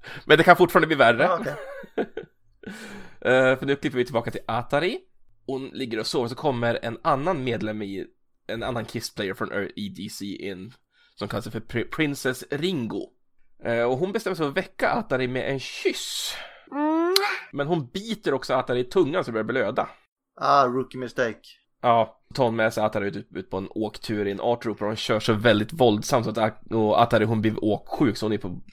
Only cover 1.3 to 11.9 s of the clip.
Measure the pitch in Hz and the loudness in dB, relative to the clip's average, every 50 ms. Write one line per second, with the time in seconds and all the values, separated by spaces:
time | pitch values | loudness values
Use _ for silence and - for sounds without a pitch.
1.3 | 180 156 - 147 147 - - - - - - - _ - - - - - - - | 2 0 -2 -4 -8 -8 -10 -12 -14 -16 -16 -8 _ -6 -6 -6 -8 -12 -14 -14
2.3 | _ _ _ _ _ _ - - 208 220 220 208 - 202 - - - - - 120 | _ _ _ _ _ _ -18 -16 -16 -14 -16 -16 -14 -16 -16 -18 -14 -4 2 4
3.3 | 127 131 131 131 131 127 135 135 143 139 - 143 123 123 120 - 131 113 - 113 | 4 6 6 4 4 2 2 0 0 0 -2 -2 0 0 0 0 0 -2 -2 -2
4.3 | - - - - 110 120 117 - 143 147 165 196 269 370 - _ _ _ - - | -4 -6 -4 -4 -4 -4 -2 0 0 0 0 0 -2 -4 -8 _ _ _ -20 -20
5.3 | - _ _ - 135 131 135 - - 110 135 110 113 107 - - - 147 120 117 | -20 _ _ -8 -8 -6 -8 -8 -8 -8 -6 -4 -4 -4 -4 -2 -2 -2 -2 -2
6.3 | 127 - - 147 127 120 117 117 113 - - 117 113 - - 165 143 131 143 180 | -4 -2 -2 0 0 2 2 0 0 0 -2 -6 -6 -2 0 0 0 2 0 -2
7.3 | 185 139 127 127 117 95 104 107 107 107 104 98 98 92 - - _ _ _ _ | -2 -2 -2 -2 -2 -2 -2 -4 -4 -6 -6 -8 -8 -8 -8 -10 _ _ _ _
8.3 | _ _ _ - 107 117 101 120 123 117 104 - - 117 - - - - 104 92 | _ _ _ -10 -8 -6 -6 -4 -4 -6 -6 -6 -6 -8 -8 -8 -6 -6 -4 -4
9.3 | 95 - 113 - - 101 98 - - - 104 95 92 - 98 107 - - 101 101 | -4 -4 -6 -4 -4 -4 -4 -4 -6 -8 -8 -8 -8 -10 -12 -12 -10 -10 -10 -10
10.3 | - - - 101 95 90 95 123 - _ _ _ _ _ _ _ _ - 104 - | -8 -8 -8 -10 -10 -10 -12 -16 -18 _ _ _ _ _ _ _ _ -10 -8 -6
11.3 | - 101 - 120 - 110 - - - 117 107 - | -6 -6 -6 -6 -8 -10 -8 -6 -4 -4 -4 -4